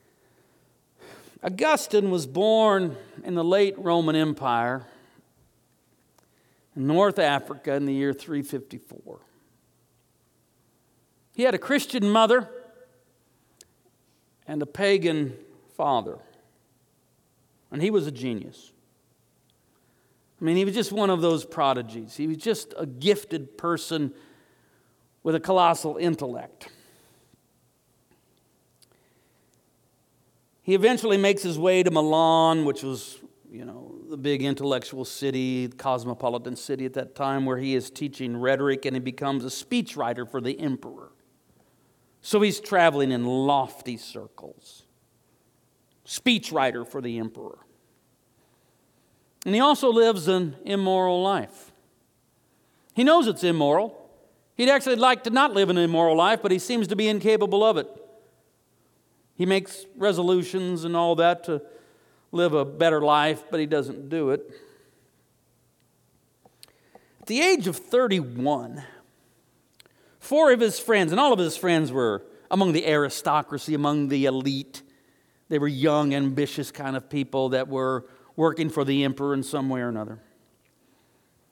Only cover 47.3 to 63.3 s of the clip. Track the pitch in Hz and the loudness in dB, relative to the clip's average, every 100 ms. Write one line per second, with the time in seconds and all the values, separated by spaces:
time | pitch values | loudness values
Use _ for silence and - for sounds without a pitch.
47.3 | - - - _ _ _ _ _ _ _ | -10 -16 -18 _ _ _ _ _ _ _
48.3 | _ _ _ _ _ _ _ _ _ _ | _ _ _ _ _ _ _ _ _ _
49.3 | _ 180 208 277 294 262 226 233 196 160 | _ -2 2 4 4 4 4 4 2 0
50.3 | 185 170 135 - 196 190 185 185 180 190 | 0 0 -6 -4 -2 0 2 2 0 0
51.3 | 190 104 - - _ _ _ _ _ _ | -2 -4 -14 -20 _ _ _ _ _ _
52.3 | _ _ _ _ _ _ - 262 339 277 | _ _ _ _ _ _ 2 4 6 4
53.3 | 180 175 165 143 156 214 - - _ _ | 0 0 2 2 2 0 -8 -20 _ _
54.3 | _ _ - 247 277 269 240 254 247 233 | _ _ 0 2 2 2 2 4 2 0
55.3 | 247 285 196 190 180 170 165 165 160 180 | 2 2 2 2 2 2 4 4 4 4
56.3 | 220 208 185 - 240 190 190 214 208 208 | 2 0 -2 0 -2 -2 0 0 0 2
57.3 | 220 202 202 220 175 - - - - _ | 2 2 4 4 2 -4 -12 -20 -20 _
58.3 | _ _ _ _ _ _ _ _ _ _ | _ _ _ _ _ _ _ _ _ _
59.3 | - 180 190 190 - - - 196 175 175 | -4 0 0 0 -14 -20 -2 0 2 2
60.3 | 185 180 190 180 175 165 170 170 165 170 | 2 0 -4 -4 -4 -2 0 2 4 4
61.3 | 175 175 147 - - _ _ _ _ _ | 2 -4 -6 -6 -20 _ _ _ _ _
62.3 | 175 175 151 139 143 165 156 147 147 151 | 0 2 2 -2 2 2 4 4 4 2